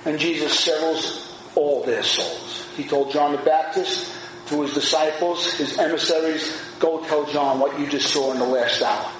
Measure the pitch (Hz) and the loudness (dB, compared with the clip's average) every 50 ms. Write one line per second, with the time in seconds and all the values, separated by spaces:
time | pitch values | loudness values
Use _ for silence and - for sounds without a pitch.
0 | - 160 151 156 160 170 160 147 151 143 - - - 165 156 156 160 160 156 - | -2 -4 -2 0 0 0 0 0 -2 0 0 0 2 2 0 2 0 0 0 -2
1 | - - - - - - - - - - - 160 147 147 143 127 - 135 113 107 | -2 -6 -6 -8 -12 -14 -16 -16 -18 -2 0 2 2 4 2 2 2 0 0 0
2 | 98 - - - 92 82 80 - - - - - - - - - 139 - 147 139 | 0 0 0 0 -2 -4 -6 -8 -10 -10 -12 -12 -12 -10 -8 -8 -2 0 2 2
3 | 139 139 139 147 147 147 143 127 - 160 156 156 156 - - 190 175 - - - | 2 2 2 2 2 2 2 2 2 4 4 4 2 0 -2 -2 -2 0 -4 -4
4 | - - - - - - - - - - 147 147 147 139 139 147 - - - 156 | -6 -8 -10 -12 -14 -14 -16 -16 -6 -4 -2 0 0 0 0 0 2 2 2 4
5 | 156 156 151 - 175 175 175 175 175 180 - - 147 - - - 170 156 165 151 | 2 2 2 0 0 0 0 0 -2 -2 -2 -2 -2 -2 0 0 2 2 2 0
6 | - - 165 160 160 160 156 156 - - - - - - - - - 165 160 160 | 2 2 2 2 2 2 0 0 -2 -4 -6 -8 -10 -12 -2 0 0 2 2 0
7 | 160 - 156 151 147 147 143 147 143 139 131 131 139 147 - 151 143 143 147 135 | -2 0 2 2 2 2 0 2 2 2 4 4 2 2 2 -2 -2 -2 0 0
8 | - - - 147 135 135 131 127 123 123 127 123 117 117 - - 123 113 110 113 | 0 2 2 2 2 2 2 0 2 2 2 2 2 2 2 2 2 2 0 0
9 | - - - | -2 -6 -8